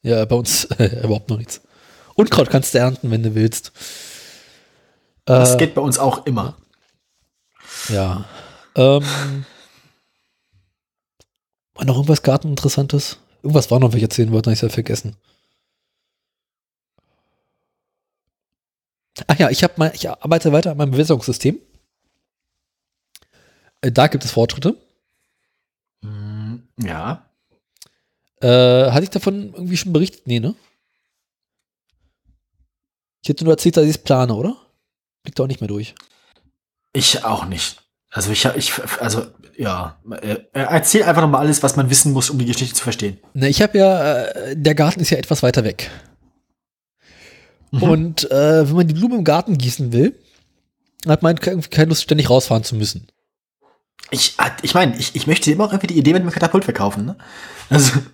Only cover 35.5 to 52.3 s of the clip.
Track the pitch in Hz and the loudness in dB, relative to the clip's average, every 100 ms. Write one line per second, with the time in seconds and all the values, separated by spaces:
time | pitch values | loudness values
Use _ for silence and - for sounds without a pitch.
35.5 | 131 107 101 110 - _ _ _ _ _ | -4 -6 -6 -8 -16 _ _ _ _ _
36.5 | _ _ _ _ 131 - - 110 104 92 | _ _ _ _ 0 0 0 -2 -4 -6
37.5 | 85 - - _ _ _ - 98 107 131 | -8 -8 -12 _ _ _ -8 -4 0 -2
38.5 | - - - - - 117 110 - _ _ | -2 -4 -6 -8 -6 -4 -4 -6 _ _
39.5 | - 107 92 78 - 110 107 107 104 _ | -8 -6 -6 -8 -12 -16 -12 -8 -8 _
40.5 | 135 135 165 - 214 180 160 160 139 147 | -6 0 0 2 2 4 2 2 2 2
41.5 | 147 135 143 131 131 151 135 - 143 120 | 2 0 0 2 2 2 0 -2 -2 -2
42.5 | 117 123 - 123 104 101 95 _ 139 135 | -2 -4 -4 -4 -4 -6 -8 _ -2 0
43.5 | - 208 208 190 185 147 127 120 - 123 | 2 2 4 4 4 0 0 -2 -8 -8
44.5 | 151 151 151 151 185 165 139 - 147 127 | 0 2 4 2 2 0 -2 0 0 2
45.5 | 127 107 - - - - _ _ _ _ | 2 -2 -6 -12 -14 -20 _ _ _ _
46.5 | _ _ _ _ _ _ _ - - _ | _ _ _ _ _ _ _ -20 -20 _
47.5 | _ _ 135 175 160 165 156 - 135 151 | _ _ 0 2 2 0 -6 0 2 4
48.5 | 160 143 165 170 156 240 247 156 156 180 | 4 4 2 2 2 0 0 2 0 0
49.5 | 156 123 - 127 117 185 - _ _ _ | 0 -2 -2 -2 2 2 0 _ _ _
50.5 | _ _ _ _ _ 160 151 165 165 - | _ _ _ _ _ 0 2 2 0 -2
51.5 | 185 - - 160 160 - 151 135 | -4 -2 0 2 0 0 0 4